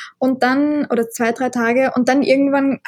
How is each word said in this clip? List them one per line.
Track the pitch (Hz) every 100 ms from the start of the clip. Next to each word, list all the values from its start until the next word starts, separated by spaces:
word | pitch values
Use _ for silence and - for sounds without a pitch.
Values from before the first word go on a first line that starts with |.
| - -
und | 262 262
dann, | 247 277 294 294 -
oder | 233 226
zwei, | - 233
drei | 233 254
Tage, | 247 233 247 262
und | 254 247
dann | 269
irgendwann | 262 269 277 277 277 -